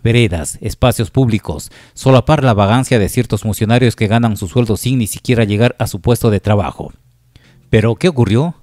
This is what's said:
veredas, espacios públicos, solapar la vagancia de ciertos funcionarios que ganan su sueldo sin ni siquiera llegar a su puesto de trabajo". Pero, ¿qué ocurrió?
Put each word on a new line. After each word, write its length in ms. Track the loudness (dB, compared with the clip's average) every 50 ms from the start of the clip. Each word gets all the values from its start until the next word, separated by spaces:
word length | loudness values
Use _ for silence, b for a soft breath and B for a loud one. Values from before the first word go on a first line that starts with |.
| _
veredas, 540 | 2 2 2 2 2 0 -4 -8 -8 -12 -10
espacios 520 | -10 -10 -6 0 0 0 0 0 -4 -4
públicos, 600 | _ 0 0 0 0 -2 -4 -6 -10 -10 -12 -16 B B B B B
solapar 500 | -4 2 4 4 4 4 2 0 2 2
la 100 | 2 2
vagancia 460 | 2 2 2 2 0 0 0 0 0
de 80 | 0 0
ciertos 360 | 0 -2 -2 -2 -4 -4 -4
funcionarios 520 | -4 -4 -4 0 0 2 2 2 2 0
que 120 | 0 -2 0
ganan 280 | 0 0 0 0 -2
su 140 | -4 -6 -4
sueldo 260 | -2 -2 0 0 -2
sin 240 | -4 -2 -2 -2 -2
ni 80 | -2 -4
siquiera 380 | -6 -10 _ -2 0 0 2
llegar 280 | 0 2 0 0 0 0 _
a 80 | -6 -6
su 140 | -6 -6
puesto 280 | -2 0 0 2 2 0
de 120 | 0 0
trabajo". 500 | _ 0 0 0 0 -4 -8 -10 -14 -14 -16 _ _ _ _ _ _ _ b b b b b b b _
Pero, 260 | 0 2 2 2 -2
¿qué 140 | 0 0 -2
ocurrió? 460 | 2 2 0 2 2 0 0 -2 -6 -10